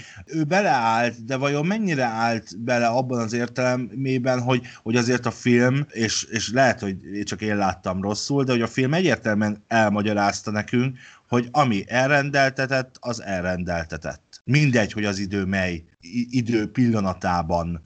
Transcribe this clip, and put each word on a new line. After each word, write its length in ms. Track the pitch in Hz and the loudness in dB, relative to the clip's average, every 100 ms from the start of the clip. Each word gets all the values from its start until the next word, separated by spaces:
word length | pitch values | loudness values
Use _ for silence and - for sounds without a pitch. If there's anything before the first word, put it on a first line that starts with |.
| - - - | -6 -20 -8
ő 180 | 160 | -4
beleállt, 840 | 147 185 202 139 113 113 120 117 113 | 0 2 2 2 2 2 0 -2 -6
de 100 | 131 | -2
vajon 300 | 139 143 156 | 0 0 0
mennyire 400 | 214 202 147 123 | 0 0 0 0
állt 540 | 110 117 113 - 90 | 0 0 0 -4 -8
bele 280 | 117 123 117 | -2 2 2
abban 320 | 120 127 123 | 2 0 -2
az 140 | 113 | -2
értelmében, 1080 | 120 120 120 127 127 123 113 135 131 123 127 | -2 -4 -2 0 0 -4 -6 -2 0 0 0
hogy, 200 | 120 127 123 - | 2 0 -2 -10
hogy 120 | - 120 | -2 0
azért 300 | 117 123 120 | 2 2 0
a 60 | |
film, 540 | 107 - 120 123 139 147 | -2 4 4 4 2 -2
és, 340 | - 110 - | -2 -2 -2
és 280 | - 107 95 | -4 -6 -2
lehet, 280 | 117 131 104 | 4 4 2
hogy 180 | 101 92 73 101 | -2 -6 -8 -8
csak 180 | 104 95 | -6 -4
én 160 | 107 104 | -2 0
láttam 440 | 98 90 98 92 | 0 -2 -4 -4
rosszul, 420 | 98 104 - 139 | -2 -4 -2 0
de 80 | 131 | 2
hogy 100 | 123 | 0
a 60 | 113 | 0
film 260 | - 131 | 0 0
egyértelműen 720 | 160 185 113 113 104 107 104 - | 2 2 2 0 0 0 -2 0
elmagyarázta 840 | 117 107 104 104 104 101 95 - | 4 4 4 2 2 2 0 -4
nekünk, 460 | 107 104 123 131 127 - - - | -4 -2 0 0 -4 -16 -20 -2
hogy 140 | 120 120 | -2 0
ami 320 | 147 135 101 98 | 2 2 2 0
elrendeltetett, 1080 | 120 131 147 139 139 135 131 131 131 131 - | 0 2 2 2 2 2 0 -2 -2 -4 -8
az 240 | 123 113 | -8 -8
elrendeltetett. 1200 | - 95 90 90 87 85 80 80 78 71 _ - | -4 -4 -2 -2 -2 -4 -4 -8 -10 -12 _ -12
Mindegy, 480 | - 139 147 120 101 | 0 2 4 4 2
hogy 140 | 101 104 | 0 -2
az 140 | 98 | -2
idő 260 | 101 101 95 | -4 -2 -2
mely 380 | 98 92 87 82 _ | 0 -2 -4 -10 _
i-, 280 | 85 113 120 | -10 -6 -2
idő 380 | 127 113 117 107 | -2 0 0 0
pillanatában 1120 | - 120 110 98 87 95 87 82 87 85 85 | 0 2 2 0 -2 0 0 0 0 -2 -6